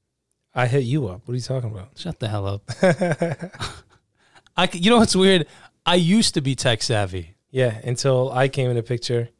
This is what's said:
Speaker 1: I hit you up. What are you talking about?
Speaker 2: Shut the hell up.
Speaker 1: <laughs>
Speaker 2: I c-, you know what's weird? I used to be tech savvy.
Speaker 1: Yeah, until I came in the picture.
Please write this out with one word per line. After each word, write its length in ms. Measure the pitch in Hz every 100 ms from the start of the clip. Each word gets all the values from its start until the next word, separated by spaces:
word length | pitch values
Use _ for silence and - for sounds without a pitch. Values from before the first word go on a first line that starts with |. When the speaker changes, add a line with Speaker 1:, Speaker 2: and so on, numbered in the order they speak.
| _ _ _ _ _ 113
Speaker 1:
I 120 | 123
hit 180 | 143 120
you 220 | 151 110
up. 140 | 92 -
What 80 |
are 20 | 123
you 60 |
talking 280 | 113 131 117
about? 260 | 104 92 -
Speaker 2:
Shut 200 | 175 -
the 100 | 107
hell 180 | 104 98
up. 140 | 101 - -
Speaker 1:
<laughs> 680 | 185 156 180 156 170 147 175 - - - _ _ _ _ _ _ _ -
Speaker 2:
I 120 | 185
c-, 120 | 175
you 100 | 185
know 80 | 240
what's 180 | 233 185
weird? 320 | 190 185 151 - - _ 165
I 100 | 180
used 380 | 165 214 -
to 80 | 170
be 140 | 135 127
tech 260 | 131 113
savvy. 540 | - 110 95 92 82 _ _
Speaker 1:
Yeah, 280 | 131 127 110
until 480 | 120 123 139 127 131
I 160 | 127 135
came 220 | 139 123
in 60 | 120
the 80 |
picture. 460 | 113 120 - 120 120 _